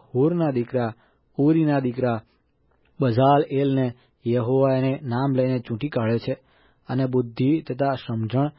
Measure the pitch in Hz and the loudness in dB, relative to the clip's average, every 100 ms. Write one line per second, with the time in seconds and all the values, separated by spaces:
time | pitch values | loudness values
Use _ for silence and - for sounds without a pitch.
0 | - 123 147 175 156 127 117 127 117 - | -6 0 2 2 0 0 -2 -2 -4 -6
1 | _ _ _ - 143 160 156 143 131 120 | _ _ _ 0 2 4 2 2 0 -2
2 | 123 113 - _ _ _ _ _ _ - | -2 -2 -6 _ _ _ _ _ _ -2
3 | 135 113 135 143 156 135 139 135 127 123 | 0 4 6 4 2 0 0 0 0 -4
4 | _ _ 117 120 117 131 135 131 131 139 | _ _ -4 -2 0 2 2 2 0 -2
5 | 147 120 139 131 127 127 - 113 147 127 | -4 -2 0 0 0 -2 -4 -6 -4 -2
6 | 113 117 - 131 _ _ _ _ - 127 | 0 -2 -2 -8 _ _ _ _ -6 -4
7 | 131 127 120 113 131 160 147 127 139 131 | 0 0 -2 -2 0 0 -2 -4 -2 -2
8 | - 117 110 123 147 | -6 -6 -2 0 -2